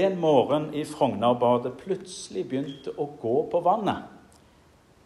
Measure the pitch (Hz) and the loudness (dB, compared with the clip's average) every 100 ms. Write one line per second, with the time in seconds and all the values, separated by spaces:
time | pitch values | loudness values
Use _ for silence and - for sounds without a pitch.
0 | 190 185 160 139 104 147 151 147 147 - | 2 2 4 4 4 0 -2 -6 -8 0
1 | 135 104 117 123 120 120 127 - - 190 | 0 2 2 4 4 4 0 -8 -6 -8
2 | - - - 190 147 131 143 - - - | -8 -16 -10 -8 -4 -4 -6 -8 -10 -6
3 | 143 - 113 131 160 175 170 220 190 101 | -6 -6 0 0 2 0 2 2 0 -4
4 | - - - - _ _ _ _ _ _ | -8 -20 -20 -20 _ _ _ _ _ _